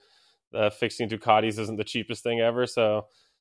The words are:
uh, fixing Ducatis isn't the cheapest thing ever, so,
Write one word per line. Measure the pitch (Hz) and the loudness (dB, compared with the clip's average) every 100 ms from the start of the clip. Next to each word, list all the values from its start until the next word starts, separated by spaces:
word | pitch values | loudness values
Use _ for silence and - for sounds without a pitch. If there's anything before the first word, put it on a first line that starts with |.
| _ _ _ _ _ | _ _ _ _ _
uh, | - 104 | 0 0
fixing | - 117 - 117 | 0 -4 -2 -4
Ducatis | 110 - 107 110 107 | -2 4 4 4 -2
isn't | 104 107 | -6 -6
the | |
cheapest | 104 120 107 113 | -6 -6 -6 -6
thing | 120 117 | -4 0
ever, | 113 120 123 | 2 2 -2
so, | - 110 107 104 _ _ _ | 2 2 2 -4 _ _ _